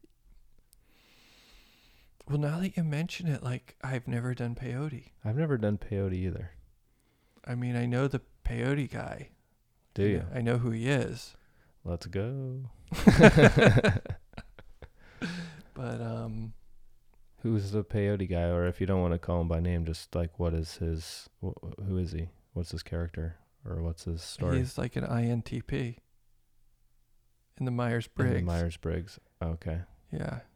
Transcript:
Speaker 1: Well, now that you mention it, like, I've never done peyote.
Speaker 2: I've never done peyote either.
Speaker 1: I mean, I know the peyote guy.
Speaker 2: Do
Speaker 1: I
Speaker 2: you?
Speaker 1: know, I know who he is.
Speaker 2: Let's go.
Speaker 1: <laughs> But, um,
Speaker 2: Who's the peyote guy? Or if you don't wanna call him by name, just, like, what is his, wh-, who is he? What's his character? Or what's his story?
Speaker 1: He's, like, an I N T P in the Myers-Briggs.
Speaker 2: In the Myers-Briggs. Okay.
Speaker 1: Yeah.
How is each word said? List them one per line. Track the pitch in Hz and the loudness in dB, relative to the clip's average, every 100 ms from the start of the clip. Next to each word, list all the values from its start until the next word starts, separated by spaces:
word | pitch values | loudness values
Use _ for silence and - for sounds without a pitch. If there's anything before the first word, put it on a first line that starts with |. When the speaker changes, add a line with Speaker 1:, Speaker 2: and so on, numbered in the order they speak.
| - _ _ - - - _ - _ _ _ - - - - - - _ _ - - _ - | -20 _ _ -20 -20 -20 _ -20 _ _ _ -20 -20 -20 -20 -20 -20 _ _ -20 -20 _ -4
Speaker 1:
Well, | 147 | -2
now | 147 165 | -2 -2
that | 190 - | -2 -2
you | |
mention | 160 147 175 - 170 | -2 -2 -4 -4 -4
it, | 139 | -2
like, | 123 127 - - | -4 -6 -10 -12
I've | 131 131 131 | -6 -6 -4
never | 120 123 | -4 -4
done | 123 120 120 | -4 -6 -6
peyote. | 127 123 151 123 - - | -6 -6 -6 -8 -16 -10
Speaker 2:
I've | 110 127 | -4 -2
never | 160 127 | 0 2
done | 107 104 | 2 0
peyote | - 101 98 92 | -2 -2 0 0
either. | 92 - 87 - - _ _ _ _ _ _ _ - | -2 -4 -8 -14 -20 _ _ _ _ _ _ _ -8
Speaker 1:
I | 123 | -6
mean, | 123 120 | -2 0
I | 120 | 0
know | 123 135 | 2 0
the | 131 - - | -2 -8 -6
peyote | - 117 123 143 135 | -4 -2 0 0 -2
guy. | 120 127 110 135 _ _ _ _ _ _ | -6 -10 -10 -14 _ _ _ _ _ _
Speaker 2:
Do | - | 0
Speaker 1:
I | 101 | 2
Speaker 2:
you? | 87 | 2
Speaker 1:
know, | 82 | -2
I | 123 | -2
know | 117 120 | 0 2
who | 120 | 0
he | 113 123 | 0 2
is. | 139 - 117 - - - _ _ _ | 2 0 -6 -14 -20 -20 _ _ _
Speaker 2:
Let's | 90 85 85 | -6 -6 -4
go. | 95 113 135 131 131 127 - - - 202 | -4 -4 -6 -6 -8 -10 -14 -8 6 6
Speaker 1:
<laughs> | - 202 - 110 - 113 - 101 92 - - - - - - - - - - - - 170 175 170 151 - | 12 12 12 8 10 8 8 4 0 -4 -12 -12 -20 -18 -20 -20 -20 -20 -20 -20 -12 -10 -8 -10 -14 -18
But, | - 120 117 | -8 -6 -4
um, | 117 113 113 110 113 - - - - - - - - - | -4 -6 -6 -6 -8 -12 -18 -20 -20 -20 -20 -20 -20 -6
Speaker 2:
Who's | 117 107 98 | 0 2 2
the | 104 | -2
peyote | 98 107 101 104 92 | 0 0 2 2 0
guy? | 87 85 | 2 2
Or | 87 87 | 2 2
if | 90 | 0
you | 95 | 0
don't | 95 | 2
wanna | 87 85 | 2 0
call | - 87 | 0 0
him | 85 | 2
by | 82 | 0
name, | 87 85 80 | 0 0 -2
just, | 80 - | -6 -6
like, | 87 82 - | -4 -4 -2
what | 85 | -2
is | 82 80 - | 0 -4 -6
his, | 82 80 - - - - | -4 -4 -6 -14 -18 -10
wh-, | 95 - 92 - 98 | -10 -8 -12 -8 -4
who | 92 | -2
is | 85 | -2
he? | 80 82 - _ | -4 -8 -10 _
What's | 87 85 | -8 -6
his | - | -8
character? | - 85 85 - 85 - _ _ - | -6 -6 -6 -4 -8 -8 _ _ -8
Or | 82 | -4
what's | 82 82 | -4 -4
his | 87 82 | -6 -6
story? | - - 131 131 | -8 -4 0 2
Speaker 1:
He's, | 127 - | 0 -4
like, | 127 123 | -4 -4
an | - | -2
I | 117 117 | 0 0
N | 117 | -2
T | - 120 | -4 -8
P | - 139 120 117 _ _ _ _ _ _ _ _ _ _ _ _ _ _ _ - | -4 -4 -4 -8 _ _ _ _ _ _ _ _ _ _ _ _ _ _ _ -6
in | 131 | -4
the | |
Myers-Briggs. | 120 120 117 - - - | 0 0 -2 -4 0 2
Speaker 2:
In | 92 87 | 2 0
the | |
Myers-Briggs. | 85 85 - 82 85 87 - _ - | 0 0 -4 -4 -4 -6 -16 _ -8
Okay. | 85 82 82 82 90 - - | -6 -4 -4 -6 -8 -16 -12
Speaker 1:
Yeah. | - - 120 - | -8 -6 -8 -14